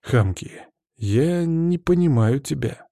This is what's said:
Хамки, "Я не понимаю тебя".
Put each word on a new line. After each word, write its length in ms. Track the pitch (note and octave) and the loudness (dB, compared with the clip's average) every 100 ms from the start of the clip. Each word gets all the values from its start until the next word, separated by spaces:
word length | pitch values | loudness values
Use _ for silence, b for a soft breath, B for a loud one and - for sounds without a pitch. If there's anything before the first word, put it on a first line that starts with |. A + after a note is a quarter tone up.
Хамки, 600 | - B2 F#2+ F#2 - - - _ _ _ | 0 2 2 -2 -10 -16 -20 _ _ _
"Я 480 | G#2 G#2 D#3 F3 | -2 0 0 0
не 340 | E3+ E3 E3+ F3 | -2 0 0 -2
понимаю 600 | F3 F3 F3 B2 A2 C3 | 0 2 4 4 2 0
тебя". 460 | C#3 D3 A#2 - - | -4 -6 -6 -8 -20